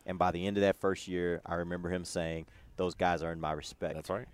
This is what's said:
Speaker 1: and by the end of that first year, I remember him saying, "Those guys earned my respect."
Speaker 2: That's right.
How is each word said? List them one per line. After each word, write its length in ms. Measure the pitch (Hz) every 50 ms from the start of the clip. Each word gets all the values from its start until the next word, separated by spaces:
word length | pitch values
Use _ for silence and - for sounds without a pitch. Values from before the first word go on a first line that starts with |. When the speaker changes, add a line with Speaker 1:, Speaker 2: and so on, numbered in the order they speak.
| -
Speaker 1:
and 140 | - 92 85
by 100 | 87 90
the 140 | 85 87 90
end 100 | 101 101 101
of 40 |
that 160 | 101 98 95 -
first 300 | - 98 95 - - -
year, 340 | 90 87 87 87 85 82 -
I 100 | - 85
remember 340 | 87 87 85 87 90 87 87
him 140 | 90 92 87
saying, 420 | - - 90 82 82 82 82 80 - - - - - - -
"Those 180 | 92 90 82
guys 260 | - 90 90 85 80
earned 200 | 80 82 82 82
my 100 | 80 78
respect." 420 | 78 76 71 - - - 87 80 78
Speaker 2:
That's 140 | 78 - -
right. 160 | 92 107 127 -